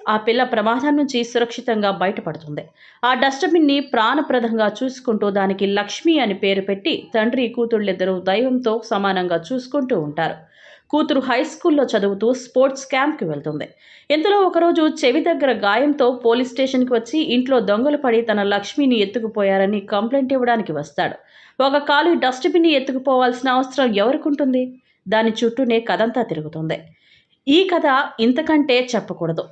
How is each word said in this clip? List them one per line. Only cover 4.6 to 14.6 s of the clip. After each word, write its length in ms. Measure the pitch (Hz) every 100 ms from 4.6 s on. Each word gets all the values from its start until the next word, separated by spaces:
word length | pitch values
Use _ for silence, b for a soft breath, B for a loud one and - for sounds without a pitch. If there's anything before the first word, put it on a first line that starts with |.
| 208
చూసుకుంటూ 560 | 214 262 254 - 214 208
దానికి 380 | 196 196 196 196
లక్ష్మి 420 | 202 202 - 330 311
అని 180 | 233 190
పేరు 260 | 196 196 190
పెట్టి 280 | 196 330 254 -
తండ్రి 340 | 226 220 247 233
కూతుళ్ళిద్దరూ 680 | 240 233 226 202 185 185 185
దైవంతో 520 | 185 196 262 254 240 226
సమానంగా 560 | 226 202 202 185 180 170
చూసుకుంటూ 560 | 165 254 254 294 269 226
ఉంటారు. 380 | 147 151 156 - - B B B B
కూతురు 320 | 294 311 277 262
హై 120 | 240
స్కూల్లో 400 | 302 - 349 294
చదువుతూ 440 | 247 220 202 196 220
స్పోర్ట్స్ 540 | 254 - 254 269 269 -
క్యాంప్కి 380 | 262 285 294 180
వెళ్తుంది. 420 | 147 151 151 - _ b b b
ఇంతలో 280 | 302 330 403
ఒకరోజు 440 | 370 339